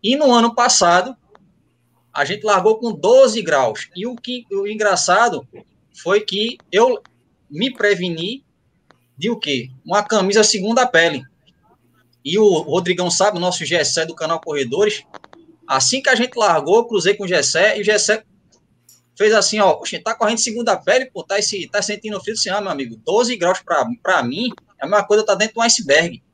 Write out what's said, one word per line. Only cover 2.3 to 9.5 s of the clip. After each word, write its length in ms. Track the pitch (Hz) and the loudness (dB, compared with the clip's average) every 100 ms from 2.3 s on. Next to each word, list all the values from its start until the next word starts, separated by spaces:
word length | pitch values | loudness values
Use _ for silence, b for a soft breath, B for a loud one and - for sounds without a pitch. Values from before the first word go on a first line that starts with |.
| 208 | -4
largou 360 | 214 196 196 220 | 0 2 2 0
com 120 | 233 | -2
doze 520 | 160 180 254 262 220 | -2 4 6 6 2
graus. 460 | 165 147 123 104 - | 0 2 2 -2 -12
E 120 | 175 226 | -10 -10
o 80 | |
que, 300 | 233 - 247 233 | -10 -10 -10 -6
o 160 | 196 202 | -6 -6
engraçado 800 | 214 208 180 - 185 240 156 - - _ _ _ - | -4 -4 -2 0 2 2 -2 -12 -20 _ _ _ -12
foi 160 | 170 202 | -2 -2
que 380 | 214 190 220 - _ | -2 -6 -6 -8 _
eu 320 | 190 240 - _ _ _ _ _ | 2 2 0 _ _ _ _ _
me 220 | 147 262 | -6 -6
preveni 720 | 254 208 185 180 160 180 269 _ _ _ _ _ _ _ - | 0 0 0 -2 -6 -8 -10 _ _ _ _ _ _ _ -8
de 120 | 190 | -6
o 100 | 233 | -4
quê? 320 | 156 | -4